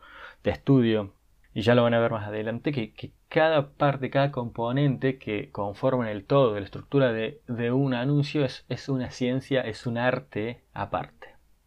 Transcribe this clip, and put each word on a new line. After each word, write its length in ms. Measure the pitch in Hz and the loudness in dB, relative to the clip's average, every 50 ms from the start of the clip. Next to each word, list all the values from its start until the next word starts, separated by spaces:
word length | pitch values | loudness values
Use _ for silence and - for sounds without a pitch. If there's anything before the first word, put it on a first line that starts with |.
| - - - - - - - _ | -14 -20 -20 -20 -20 -20 -16 _
de 100 | - 101 | -2 -2
estudio, 640 | 92 - - 135 139 131 120 113 110 107 101 98 - _ _ _ _ _ _ _ - | -2 0 4 4 6 6 6 6 4 2 0 -4 -10 _ _ _ _ _ _ _ -6
y 100 | 110 101 | 0 2
ya 120 | 117 120 | 4 4
lo 80 | 120 117 | 6 4
van 120 | 120 117 | 4 4
a 40 | 117 | 2
ver 120 | 117 113 | 2 0
más 140 | 117 107 104 | 0 -4 -6
adelante, 460 | 104 107 107 107 110 113 117 - 160 | -6 -6 -6 -4 -6 -6 -4 -4 -4
que, 220 | 147 127 110 - - | -4 -4 -6 -8 -10
que 180 | - - 101 - _ _ | -14 -16 -16 -18 _ _
cada 440 | - - 160 156 160 160 147 143 147 | -2 0 2 4 4 4 2 0 -2
parte, 380 | - - 147 143 135 131 131 123 | -2 0 0 0 0 0 -4 -2
cada 220 | - 139 143 143 | 0 0 0 0
componente 880 | 143 127 120 117 - - 113 120 123 139 147 143 123 - 131 135 131 | 0 -4 -6 -6 -4 -4 -2 -2 0 2 2 2 2 2 0 -2 -2
que 340 | - - 110 107 101 - - | -2 -4 -4 -4 -4 -6 -6
conforman 560 | - - 101 101 98 - - 131 131 123 117 | -8 -6 -6 -6 -4 -2 0 0 0 0 0
el 160 | 110 107 101 98 | -2 -4 -6 -2
todo 300 | - 139 143 135 113 104 | 2 4 4 4 4 2
de 80 | 104 | -2
la 40 | 98 | -6
estructura 440 | - - - - - - 139 135 123 | -8 -10 -14 -6 -2 0 2 2 2
de, 300 | 113 110 113 110 - - _ | 2 0 -4 -4 -8 -10 _
de 260 | - 120 113 120 120 123 | -8 -6 -4 -2 0 0
un 200 | 135 143 135 127 | 0 0 0 0
anuncio 520 | 120 123 139 143 147 143 143 - 151 139 | -2 0 2 2 2 0 0 0 -2 -2
es, 200 | 131 - - - - | -2 -4 -8 -10 -10
es 180 | - - - | -10 -8 -6
una 240 | - 139 127 123 - | -4 -4 -4 -4 -6
ciencia, 480 | - - 127 123 127 131 - - 139 127 | -6 -4 -2 -2 -2 -2 -2 -2 -2 -2
es 260 | 123 113 107 - - | -2 -2 -6 -8 -6
un 120 | 127 117 | -4 -2
arte 640 | 117 120 127 127 123 - - - 104 107 117 120 - _ _ - | 0 0 0 0 -2 -6 -8 -6 -6 -6 -6 -8 -12 _ _ -10
aparte, 640 | - 101 - - 87 85 - - _ - - - _ _ _ _ _ _ | -8 -6 -4 -6 -6 -6 -8 -16 _ -20 -20 -20 _ _ _ _ _ _